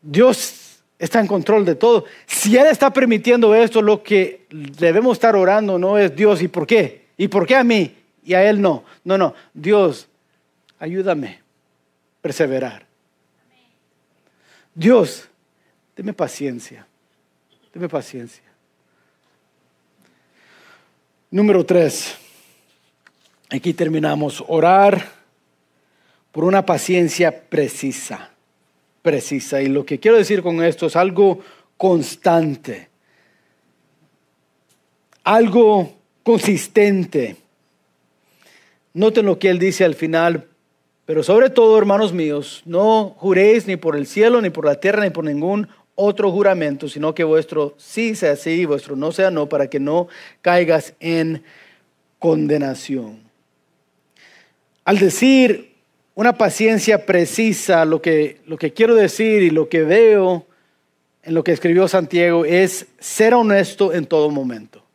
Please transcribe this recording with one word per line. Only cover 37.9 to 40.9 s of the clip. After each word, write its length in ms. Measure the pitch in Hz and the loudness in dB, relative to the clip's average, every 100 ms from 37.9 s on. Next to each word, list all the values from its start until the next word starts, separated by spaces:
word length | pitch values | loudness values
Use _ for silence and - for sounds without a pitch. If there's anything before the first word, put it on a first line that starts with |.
| _ _ _ _ _ _ _ _ _ _ | _ _ _ _ _ _ _ _ _ _
Noten 320 | 170 214 220 202 | -2 0 2 0
lo 120 | 170 | 0
que 120 | 190 | 0
él 80 | 180 | 0
dice 260 | 190 - | -2 0
al 100 | 185 | 0
final. 520 | 147 165 165 170 165 - _ _ _ _ | 0 -4 0 0 -2 -10 _ _ _ _